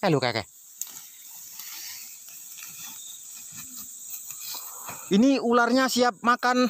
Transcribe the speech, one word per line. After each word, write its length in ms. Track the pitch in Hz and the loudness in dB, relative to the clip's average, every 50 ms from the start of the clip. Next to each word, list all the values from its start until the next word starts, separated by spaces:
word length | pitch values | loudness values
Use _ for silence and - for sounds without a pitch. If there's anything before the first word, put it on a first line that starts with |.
Kae 80 | - 196 | 4 4
lho, 80 | 160 135 | 4 4
kae, 160 | 123 123 110 110 | 4 2 0 0
kae. 40 | 104 - - - - - - - - - - - - - - - - - - - - - - - - - - - - - - - - - - - - - - - - - - - - - 170 - - - - - - - - - - - - - - - - - - 262 254 - - - - - - - - - - - - - - - - - - - - - - - - - - - | -2 -4 -12 -20 -20 -20 -14 -12 -12 -12 -12 -14 -16 -16 -18 -18 -18 -16 -16 -16 -16 -16 -14 -14 -12 -12 -12 -12 -12 -12 -12 -12 -14 -14 -16 -16 -16 -16 -16 -16 -16 -16 -14 -14 -14 -14 -14 -12 -12 -12 -12 -12 -14 -14 -14 -16 -16 -16 -16 -14 -14 -14 -14 -14 -14 -14 -14 -14 -14 -14 -14 -14 -12 -12 -12 -12 -10 -12 -12 -10 -10 -8 -8 -8 -10 -10 -12 -12 -10 -10 -10 -10 -2 2
Ini 320 | 180 196 233 277 277 254 | 6 6 8 8 6 4
ularnya 480 | - 233 233 240 240 233 240 262 262 247 | 4 4 4 4 6 6 6 4 4 4
siap 320 | - 240 247 240 214 165 | 4 4 4 4 2 2
makan 480 | - 233 247 240 - 247 254 247 254 | 4 4 4 4 4 4 4 6 4